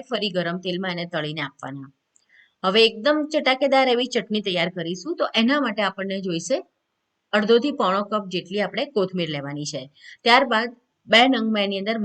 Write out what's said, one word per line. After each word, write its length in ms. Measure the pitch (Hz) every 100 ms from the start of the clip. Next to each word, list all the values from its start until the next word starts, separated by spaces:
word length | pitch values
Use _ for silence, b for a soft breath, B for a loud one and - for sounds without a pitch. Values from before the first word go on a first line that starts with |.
| -
ફરી 220 | 226 208 175
ગરમ 220 | 170 180 185
તેલમાં 280 | 175 190 175
એને 100 | 175
તળીને 300 | 165 151 156 143
આપવાના. 420 | - 139 139 135 _ _ b b b b b
હવે 180 | 185 208 226
એકદમ 280 | 220 240 302 294
ચટાકેદાર 560 | 302 285 269 277 269 262
એવી 160 | 240 254
ચટણી 300 | 233 196 214 202
તૈયાર 220 | 175 175 185
કરીશું. 400 | 165 185 294 349
તો 60 | 285 220
એના 200 | 226 294 247
માટે 160 | 208 196
આપણને 300 | 196 190 196 190
જોઈશે 300 | 165 - 285 - _ _ _ _ _ _
અડધો 220 | 208 208 233
થી 120 | 294 285
પોણો 200 | 202 190 208
કપ 120 | 214 190
જેટલી 280 | 175 175 202 190
આપણે 180 | 196 285 220
કોથમીર 340 | 185 180 165 147
લેવાની 340 | 139 143 147
છે. 100 | 147 135 B B B
ત્યારબાદ 460 | 233 247 262 220 240 - _ _ -
બે 140 | 220 262
નંગ 180 | 240 220 214
મેં 80 | 202
એની 140 | 196
અંદર 140 | 196 226